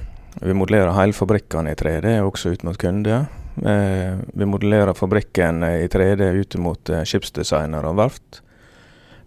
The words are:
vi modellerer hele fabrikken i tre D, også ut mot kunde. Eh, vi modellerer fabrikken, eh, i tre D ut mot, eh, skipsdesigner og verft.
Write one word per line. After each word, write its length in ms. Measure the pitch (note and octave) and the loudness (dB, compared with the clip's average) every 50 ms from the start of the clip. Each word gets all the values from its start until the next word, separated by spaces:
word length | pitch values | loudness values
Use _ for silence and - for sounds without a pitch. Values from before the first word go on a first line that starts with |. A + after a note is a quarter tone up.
| - - - - - - - - | -8 -10 -12 -16 -18 -18 -14 -6
vi 160 | - F#2 F#2+ | -2 0 0
modellerer 400 | G2 F#2+ F2+ G#2+ G#2+ F#2+ F2 F2 | 0 2 2 4 4 4 4 4
hele 160 | G2 F#2+ G#2 G#2 | 4 4 4 2
fabrikken 560 | - G2+ F#2 G#2+ G2+ - - - E2 D#2+ D2+ | 0 0 2 2 0 0 -2 -4 -4 -2 -2
i 60 | D#2 | -2
tre 260 | - - D#2 E2 E2 | -2 -2 -2 0 0
D, 160 | E2+ G#2+ A#2 A2 G2+ | 2 2 2 2 2
også 300 | G2 - - - F2+ F2 | 0 -2 -2 -2 -2 -4
ut 100 | - - | -2 -4
mot 140 | E2+ F2 - | -6 -6 -2
kunde. 500 | - A2 F#2+ G2+ G#2 G#2 A2 B2 D3 C#3+ - - - - - - | -2 -2 0 0 0 0 0 0 -2 -4 -6 -12 -14 -12 -8 -4
Eh, 560 | - G#2 G#2 G#2 G2+ G2 F#2+ F#2+ F#2 F#2 F#2 F#2+ - - - | 0 2 2 2 2 2 0 -2 -2 -2 -4 -6 -6 -8 -4
vi 120 | - G2+ | -2 -2
modellerer 520 | G2 G2 G2 G2+ G2+ G#2 G#2+ G2+ F#2+ F2+ | 0 0 0 2 2 4 4 4 4 2
fabrikken, 680 | - - F#2 G#2 G#2+ G2 - - - F2 E2 E2 E2 E2+ | 0 0 0 2 0 0 -2 0 0 2 2 2 0 0
eh, 220 | E2 E2+ E2+ E2 | 0 0 0 0
i 40 | F2+ | 0
tre 260 | - G2 F#2+ F#2+ G2+ | 2 2 4 4 4
D 180 | G2 G2+ F#2+ F2+ F#2+ | 2 2 2 2 0
ut 160 | G2 - - | -2 -2 -4
mot, 320 | F2+ F2 E2+ D#2+ - - - | -4 -2 -2 -4 -4 -4 -4
eh, 160 | E2 E2 D#2 | -2 -2 -2
skipsdesigner 800 | - - G#2+ - - - - - - - D2+ D#2 D2+ D#2 D#2 D2+ | 0 -2 -2 -2 -4 -8 -6 -4 0 0 0 0 -2 -4 -4 -4
og 120 | D#2 E2+ | -2 0
verft. 440 | G2+ G#2+ C3 - - - _ - - _ _ _ _ _ - _ - - - - - _ - - - - | 0 0 0 0 -6 -18 _ -20 -20 _ _ _ _ _ -20 _ -20 -20 -20 -20 -20 _ -20 -20 -14 -4